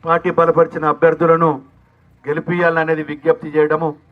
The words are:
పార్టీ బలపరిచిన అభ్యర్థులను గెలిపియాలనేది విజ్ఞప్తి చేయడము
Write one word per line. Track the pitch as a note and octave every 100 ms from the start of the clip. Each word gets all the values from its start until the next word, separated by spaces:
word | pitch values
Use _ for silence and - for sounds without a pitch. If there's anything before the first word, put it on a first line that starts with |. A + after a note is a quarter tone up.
| E3
పార్టీ | E3+ F3
బలపరిచిన | E3 E3 D#3+ D#3+ E3 D3+
అభ్యర్థులను | C#3+ E3 D#3+ E3 E3 E3 C#3 - _ _ _ _ _ -
గెలిపియాలనేది | D3+ E3 F3 E3+ E3 D#3+ D#3+
విజ్ఞప్తి | D3+ D3 D#3+ D#3+ D#3+
చేయడము | D3+ D3+ D#3 D#3+ D3 _